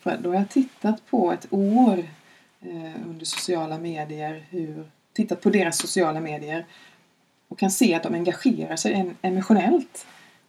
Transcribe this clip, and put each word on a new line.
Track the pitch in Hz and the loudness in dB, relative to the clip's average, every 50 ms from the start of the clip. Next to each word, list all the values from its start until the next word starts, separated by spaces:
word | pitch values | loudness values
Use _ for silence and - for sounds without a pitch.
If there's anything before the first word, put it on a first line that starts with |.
För | _ 180 165 - | _ -4 -6 -4
då | - 175 | -4 -2
har | 175 | 0
jag | 190 202 196 | 0 0 2
tittat | - 277 262 - - - - 214 220 - _ - | 2 0 0 0 -2 -4 -2 -2 -2 -2 _ -2
på | - 240 190 170 | 0 2 2 2
ett | 175 180 - - | 0 -2 -4 -4
år, | - 196 196 196 214 240 254 226 190 175 170 160 156 - _ _ - _ _ _ _ _ | 0 0 2 4 6 6 6 6 6 2 -2 -6 -12 -20 _ _ -20 _ _ _ _ _
eh, | 190 180 175 165 160 160 160 160 160 170 | -16 -12 -12 -12 -12 -12 -12 -12 -12 -12
under | 165 160 165 | -12 -10 -8
sociala | - - - - - 180 165 160 156 156 160 | -6 -6 -6 -2 -2 -2 -2 -2 -4 -6 -6
medier, | 170 170 165 156 151 151 156 151 147 151 156 156 156 - | -6 -6 -6 -6 -6 -8 -6 -8 -6 -8 -8 -10 -14 -10
hur, | 180 180 165 151 151 156 156 156 _ _ _ _ | -6 -6 -6 -6 -8 -12 -14 -16 _ _ _ _
tittat | _ - 220 - 175 - | _ -2 0 0 -2 2
på | - 208 | 2 4
deras | 196 208 185 170 160 - | 4 4 2 2 0 -2
sociala | - - - 190 180 156 151 160 | -4 -2 0 2 2 2 0 -2
medier | 165 156 151 147 147 147 156 165 170 - - - - - _ _ _ _ _ _ _ _ _ _ _ _ | -4 -6 -6 -8 -6 -6 -6 -6 -8 -10 -20 -20 -20 -20 _ _ _ _ _ _ _ _ _ _ _ _
och | - - | -4 0
kan | 208 190 | 0 0
se | 190 - 262 202 165 | 4 4 4 4 4
att | 165 | 2
de | 160 - 170 | 0 -2 -2
engagerar | 170 175 175 170 - - 269 220 160 156 160 160 | 0 0 -2 -2 2 2 2 2 2 -2 -6 -6
sig | 165 - 214 196 | -2 -2 0 0
en-, | 196 185 180 - - | 0 0 -2 -6 -4
emotionellt | - 190 185 190 190 - 220 202 170 208 330 339 262 - _ - - - - - - - _ _ _ | -4 -2 -2 -2 2 4 4 4 6 4 4 2 2 -2 _ -20 -20 -20 -20 -20 -20 -20 _ _ _